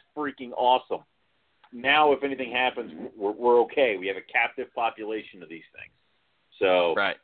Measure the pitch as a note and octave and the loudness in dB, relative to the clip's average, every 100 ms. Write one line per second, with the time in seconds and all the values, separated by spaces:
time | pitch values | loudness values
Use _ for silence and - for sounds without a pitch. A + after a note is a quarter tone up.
0 | _ - C#3+ - B2 - B2 B2+ - E2+ | _ -10 -8 -8 -10 -2 2 2 0 -10
1 | _ _ _ _ _ _ _ A#2+ C3 D3 | _ _ _ _ _ _ _ -4 2 4
2 | D3+ C3+ C#3 C3 B2 B2 B2+ B2 A2+ D#2 | 4 4 0 -6 -4 -2 -2 -4 -10 -12
3 | B2 A2 G2+ G#2+ A#2+ A#2+ - - B2+ F#2+ | -14 -6 -6 0 4 4 4 2 0 0
4 | F#2+ F#2+ - B2 A#2 - B2 - A2+ A2+ | -6 -8 -4 -2 -2 -4 -10 -4 -4 -4
5 | G#2+ A2 G#2 G2 E2 E2 - - - _ | -8 -8 -10 -18 -18 -18 -18 -20 -20 _
6 | _ _ _ _ _ - G2 F2+ E2+ D#2+ | _ _ _ _ _ -2 2 4 4 2
7 | G2 - | -2 -4